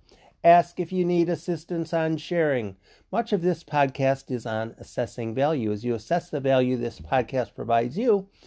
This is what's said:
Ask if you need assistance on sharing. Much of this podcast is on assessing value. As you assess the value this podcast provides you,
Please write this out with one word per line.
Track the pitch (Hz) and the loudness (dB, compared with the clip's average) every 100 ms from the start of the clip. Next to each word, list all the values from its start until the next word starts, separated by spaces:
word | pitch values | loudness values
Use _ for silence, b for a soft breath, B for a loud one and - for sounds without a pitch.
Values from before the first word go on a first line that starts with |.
| b b b b | b b b b
Ask | 170 175 165 - | 6 6 4 -4
if | 170 | -4
you | 185 175 | 0 2
need | 175 170 | 2 2
assistance | 165 - 170 - 175 160 | 0 -2 -4 -4 -6 -2
on | 165 160 160 | 0 0 -2
sharing. | - 175 151 127 104 95 b b b | -2 0 2 0 -2 -10 b b b
Much | 208 220 | -4 0
of | 196 | 0
this | 175 165 | 0 -2
podcast | - 147 139 139 135 135 - | 0 2 2 2 0 0 -2
is | 123 117 | -6 -2
on | 110 113 - | -4 -4 -8
assessing | - - 117 - 113 117 | -10 -6 -6 -4 -4 0
value. | 143 151 110 | 0 0 -2
As | 104 | -2
you | 120 | -2
assess | 113 - 170 - | -4 -2 -4 -2
the | 147 | -4
value | 135 131 127 127 | 2 2 2 0
this | 120 - | -4 -8
podcast | 80 131 117 131 113 - | -2 -2 0 -2 -4 -6
provides | 113 117 123 156 | 0 0 0 0
you, | 254 202 196 b | 2 2 0 b